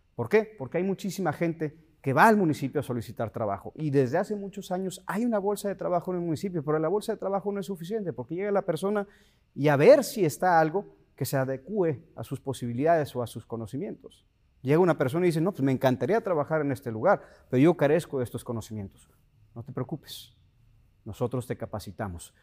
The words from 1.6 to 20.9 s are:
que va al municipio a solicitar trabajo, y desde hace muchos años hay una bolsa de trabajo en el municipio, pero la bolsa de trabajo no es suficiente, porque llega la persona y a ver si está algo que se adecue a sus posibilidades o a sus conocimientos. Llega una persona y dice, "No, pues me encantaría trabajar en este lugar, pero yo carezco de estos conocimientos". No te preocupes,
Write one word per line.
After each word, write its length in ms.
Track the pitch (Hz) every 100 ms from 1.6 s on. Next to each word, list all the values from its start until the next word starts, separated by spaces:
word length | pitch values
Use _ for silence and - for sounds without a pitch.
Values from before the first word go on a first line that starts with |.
| 156 - _ _
que 120 | 135
va 160 | 131 214
al 80 | 214
municipio 440 | 175 139 135 147
a 40 | 127
solicitar 460 | 123 117 - 113
trabajo, 420 | - 107 98 107 -
y 160 | 156
desde 260 | 143 127 160
hace 200 | 202 208
muchos 340 | 196 196 190
años 320 | 185 190 - -
hay 180 | 190 240
una 140 | 214
bolsa 300 | 190 208 202
de 60 | 190
trabajo 380 | 170 175 175
en 80 | 180
el 40 | 170
municipio, 400 | 156 196 175 143
pero 140 | 156
la 100 | 160
bolsa 240 | 208 208
de 60 | 202
trabajo 340 | 190 196 202
no 80 | 202
es 60 | 185
suficiente, 460 | 190 165 226 185
porque 240 | 123 123 170
llega 140 | 208
la 100 | 196
persona 440 | 180 160 196 208 202 - _ _ _ -
y 140 | 147
a 80 | 143
ver 280 | 170 285 233
si 200 | - 165
está 360 | - 185 165
algo 360 | 160 185 202 - _ -
que 80 | 135
se 120 | 139
adecue 640 | 131 131 - 208 165 123 - -
a 80 |
sus 180 | 127 131
posibilidades 760 | - 127 120 120 151 170 143 123
o 60 |
a 40 | 117
sus 180 | 120 -
conocimientos. 800 | 117 110 135 214 - - - _ _ _ _
Llega 160 | 127 156
una 180 | 185 151
persona 300 | 135 160 180
y 40 |
dice, 100 | 156
"No, 120 | 170
pues 100 | -
me 100 | 135
encantaría 480 | 127 131 123 123 220
trabajar 400 | 220 160 139 160
en 100 | 143
este 220 | 127 123
lugar, 300 | 110 156 196 - - _
pero 100 | 127
yo 160 | 156 170
carezco 420 | 143 165 - 139
de 60 | 120
estos 200 | 117 -
conocimientos". 640 | 117 - 110 98 - _ _ _ _ _ 117
No 100 | 117
te 80 |
preocupes, 640 | 131 127 160 - - - _ _ _ _ _ _